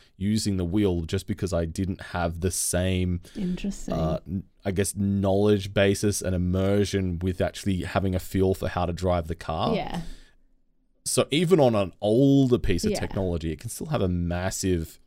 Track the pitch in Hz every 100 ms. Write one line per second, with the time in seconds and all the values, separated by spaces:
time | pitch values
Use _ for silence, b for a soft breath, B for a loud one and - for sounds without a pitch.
0 | b b 98 110 107 95 87 104 101 87
1 | 82 95 - 104 92 85 85 80 92 95
2 | - 87 85 85 92 - - 90 92 92
3 | 90 87 - - 180 180 202 - - 165
4 | 82 - - 95 - _ 101 92 98 -
5 | 101 98 95 98 104 104 98 104 98 98
6 | 104 98 92 92 90 92 95 101 101 98
7 | 95 85 92 90 90 - 104 92 95 101
8 | 95 92 - 98 95 95 90 90 87 85
9 | 90 87 80 85 - 80 113 214 - 170
10 | 165 B B B _ _ _ _ _ _
11 | - - - 147 170 180 127 107 95 -
12 | 104 113 139 139 135 120 - 87 107 107
13 | 87 104 92 85 82 78 110 - 160 131
14 | 95 87 85 87 92 - 98 87 78 -